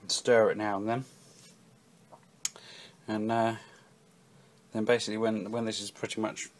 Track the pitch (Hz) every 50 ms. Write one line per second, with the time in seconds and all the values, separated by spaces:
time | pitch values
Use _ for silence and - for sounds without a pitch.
0 | - - - - - 127 123 113 110 98 - 101 107 107 101 95 104 110 117 131
1 | 135 - - - - - - - - - - - - - - - - - - -
2 | - - - - - - - - - - - - - - - - - - - -
3 | - - 107 107 107 110 113 113 113 113 117 113 - - - - - - - -
4 | - - - - - - - - - - - - - - - - 110 104 120 117
5 | 113 - 107 110 113 110 110 107 92 101 110 120 117 110 104 - 101 101 - -
6 | - 110 - - 110 104 - - - - -